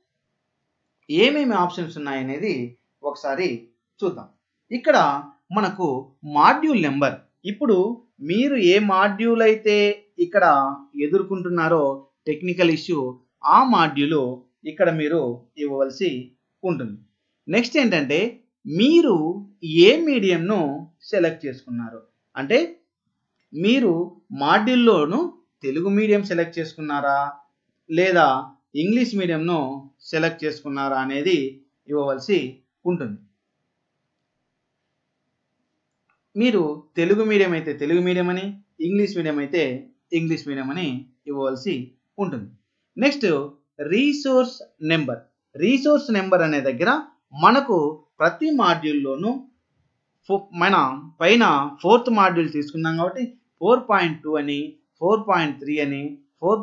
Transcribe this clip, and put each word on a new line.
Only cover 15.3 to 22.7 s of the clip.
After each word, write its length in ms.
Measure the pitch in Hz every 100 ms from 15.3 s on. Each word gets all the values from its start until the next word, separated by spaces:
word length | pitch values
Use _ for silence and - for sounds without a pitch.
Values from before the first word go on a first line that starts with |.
| 120 - -
ఇవ్వవలసి 480 | 147 139 135 - 185 127 127 _ _ _
ఉంటుంది. 340 | 185 143 117 101 - _ _ _ -
నెక్స్ట్ 280 | 196 240 311
ఏంటంటే 380 | 247 175 139 151 226 - _ _ 139 156
మీరు 360 | 254 339 302 175 156 196 202 _ 165 160 185
ఏ 20 | 302 330
మీడియంను 520 | 254 196 170 170 208 147 147 165 _ -
సెలెక్ట్ 320 | 208 170 160 143
చేసుకున్నారు, 540 | 123 - 120 117 113 - _ _ -
అంటే 220 | 139 240 339